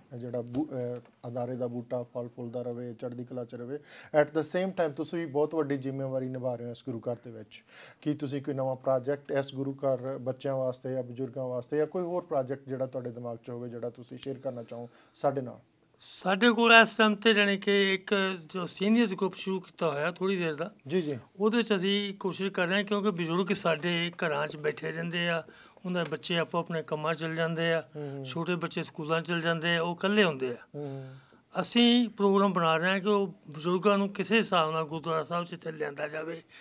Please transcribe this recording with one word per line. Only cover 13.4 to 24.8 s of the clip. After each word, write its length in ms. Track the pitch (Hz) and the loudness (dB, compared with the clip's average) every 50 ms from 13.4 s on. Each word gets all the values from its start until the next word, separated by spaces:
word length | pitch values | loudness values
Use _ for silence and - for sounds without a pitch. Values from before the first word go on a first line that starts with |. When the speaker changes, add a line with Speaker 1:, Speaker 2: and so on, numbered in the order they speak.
| - 127 | -10 -10
Speaker 1:
ਹੋਵੇ, 200 | 120 120 123 120 | -10 -8 -8 -8
ਜਿਹੜਾ 200 | 120 117 120 120 | -8 -8 -8 -8
ਤੁਸੀਂ 280 | 117 127 117 - 131 127 | -10 -10 -16 -16 -14 -12
ਸ਼ੇਅਰ 200 | - 139 131 127 | -8 -10 -8 -8
ਕਰਨਾ 260 | - 131 123 120 113 | -8 -8 -8 -8 -10
ਚਾਹੋ 260 | - 117 117 120 120 _ - - _ - | -12 -12 -12 -12 -14 _ -20 -20 _ -8
ਸਾਡੇ 280 | - - 143 139 139 | 0 0 2 2 0
ਨਾਲ? 180 | 127 117 113 - - _ _ _ _ _ _ - | -4 -6 -8 -14 -20 _ _ _ _ _ _ -20
Speaker 2:
ਸਾਡੇ 520 | - - - - - 180 196 190 240 240 | -20 -18 -12 -4 0 0 2 6 6 6
ਕੋਲ 200 | 226 233 233 226 | 6 6 8 10
ਇਸ 220 | 226 226 226 226 - | 10 10 10 8 6
ਟਾਈਮ 200 | - 220 214 208 | 4 4 4 4
'ਤੇ 200 | 208 - 226 214 | 4 6 6 6
ਜਾਣੀ 240 | 208 208 202 196 196 | 6 6 4 4 2
ਕਿ 360 | 202 202 202 202 196 196 190 | 2 4 4 4 4 4 2
ਇੱਕ 440 | 185 - - 208 196 190 190 190 175 156 151 - | 0 0 0 2 2 2 0 -2 -4 -8 -8 -6
ਜੋ 120 | 185 175 | -6 -4
ਸੀਨੀਅਰਸ 480 | 165 - - 190 208 226 240 240 190 190 | -4 -2 0 2 4 6 6 4 4 2
ਗਰੁੱਪ 220 | - 196 185 - | 0 -2 -2 -2
ਸ਼ੁਰੂ 240 | - - 190 190 185 | -4 -4 -4 -4 -4
ਕੀਤਾ 320 | 185 - - - 175 160 | -4 -8 -6 -2 -2 0
ਹੋਇਆ 200 | 139 143 151 175 | 0 0 -2 -2
ਥੋੜ੍ਹੀ 260 | 175 - 180 196 196 180 | -2 -2 -2 0 0 0
ਦੇਰ 180 | 175 160 151 | 0 -2 -2
ਦਾ, 160 | 139 160 - - _ - 131 | -4 -6 -8 -10 _ -8 -2
Speaker 1:
ਜੀ, 140 | 165 185 | -2 0
ਜੀ। 160 | 160 147 139 113 - - _ | 0 0 -4 -6 -8 -12 _
Speaker 2:
ਉਹਦੇ 280 | 190 208 214 233 240 226 | 0 0 2 2 2 2
'ਚ 100 | - 208 | 2 0
ਅਸੀਂ 400 | 185 180 196 202 208 202 202 196 | 0 2 0 0 0 0 -4 -6
ਕੋਸ਼ਿਸ਼ 360 | - - 185 170 180 190 196 | -4 -4 -4 -4 -2 -4 -2
ਕਰ 180 | 190 196 180 170 | 0 0 0 2
ਰਹੇ 80 | 190 | 2
ਹਾਂ 80 | 208 202 | 0 0
ਕਿਉਂਕਿ 280 | 202 208 202 196 214 | 0 0 0 0 0
ਬਜ਼ੁਰਗ 420 | 180 170 175 156 170 185 196 190 196 | 0 0 -2 0 0 0 0 2 0
ਸਾਡੇ 580 | - - 170 160 151 147 180 175 170 170 175 170 - 185 | 2 2 2 0 2 0 -2 0 0 -2 -2 -4 -2 -2
ਘਰਾਂ 220 | 160 147 143 151 151 | 0 0 0 -2 -4
'ਚ 100 | 147 151 | -4 -4
ਬੈਠੇ 340 | 147 151 151 - | -4 -4 -4 -4